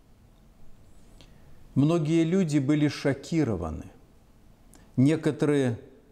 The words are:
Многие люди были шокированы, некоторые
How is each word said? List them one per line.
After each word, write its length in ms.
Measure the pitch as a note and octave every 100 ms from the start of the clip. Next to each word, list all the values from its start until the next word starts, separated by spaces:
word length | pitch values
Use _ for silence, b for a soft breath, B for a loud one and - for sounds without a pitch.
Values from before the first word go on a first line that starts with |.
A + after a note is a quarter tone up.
| _ - - - - - - - - - - - b b b b b B2+
Многие 480 | D3 E3+ D3+ E3
люди 340 | E3 F#3+ E3+ D3
были 300 | C3 D3+ D3
шокированы, 960 | - D3 C3 - E3 C3 F#2+ E2+ D2+ - - - - - - - - - b b b
некоторые 840 | C#3 D#3 D#3 C#3 D3+ D3 B2+ A2+ - - b